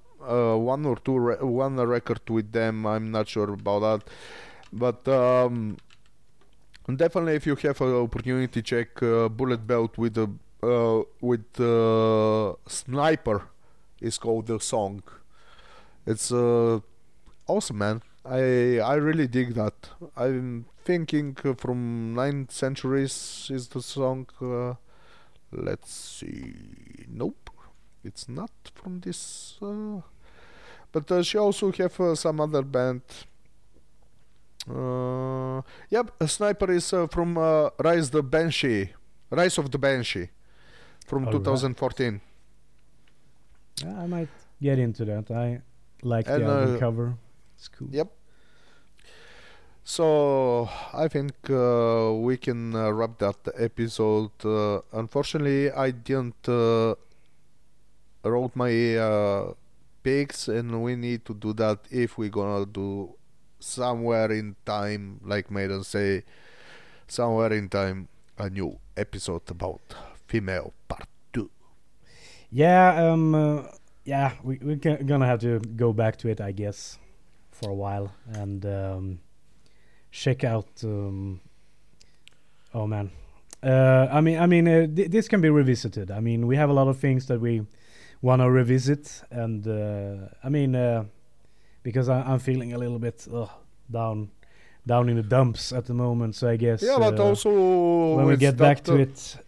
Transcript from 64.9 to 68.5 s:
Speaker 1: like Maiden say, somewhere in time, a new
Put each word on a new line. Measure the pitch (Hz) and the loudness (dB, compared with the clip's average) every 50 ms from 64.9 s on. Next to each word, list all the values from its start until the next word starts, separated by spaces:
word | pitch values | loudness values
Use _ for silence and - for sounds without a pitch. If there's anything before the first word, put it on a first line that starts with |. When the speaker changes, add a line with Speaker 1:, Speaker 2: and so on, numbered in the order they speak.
| 104 104 101 98 101 101 101 | -4 -6 -8 -10 -14 -14 -8
Speaker 1:
like | 98 101 104 98 - | -4 -4 -4 -4 -4
Maiden | 104 98 98 95 98 95 95 | -6 -4 -4 -4 -4 -6 -8
say, | - - 101 101 98 98 92 - - - - - - - - - - - - - - - - - | -6 -4 -2 0 0 0 -2 -4 -10 -20 -20 -20 -20 -20 -20 -20 -20 -20 -20 -20 -20 -20 -20 -18
somewhere | - - - 120 117 113 110 113 113 107 | -12 -4 -2 0 0 2 2 2 2 0
in | 107 101 92 | 0 -2 -2
time, | - 98 98 95 95 95 90 - - - - - - - | -2 -2 -2 -2 -4 -6 -10 -14 -18 -20 -20 -20 -12 -8
a | 104 | -8
new | 98 | -6